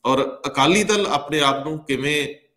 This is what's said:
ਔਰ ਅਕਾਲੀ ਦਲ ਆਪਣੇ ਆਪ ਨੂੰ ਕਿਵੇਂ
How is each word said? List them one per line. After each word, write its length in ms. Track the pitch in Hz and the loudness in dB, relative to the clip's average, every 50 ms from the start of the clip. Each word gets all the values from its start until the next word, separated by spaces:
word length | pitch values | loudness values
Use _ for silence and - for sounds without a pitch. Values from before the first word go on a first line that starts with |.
| - | 0
ਔਰ 340 | 123 135 135 135 - - - - | 0 2 2 0 -2 -6 -8 -10
ਅਕਾਲੀ 380 | 139 - 135 139 156 190 214 202 | -4 0 2 4 4 4 4 2
ਦਲ 220 | 214 208 202 196 | 2 2 0 0
ਆਪਣੇ 340 | - 139 147 - - 156 151 | 0 -2 -2 -2 -2 -2 2
ਆਪ 280 | 143 135 139 - - 156 | 2 2 2 0 -4 -6
ਨੂੰ 100 | 156 151 | -8 -8
ਕਿਵੇਂ 500 | 156 - 135 123 139 147 151 147 139 - - - _ _ _ | -4 -4 -4 -2 -2 -2 0 -2 -2 -4 -8 -14 _ _ _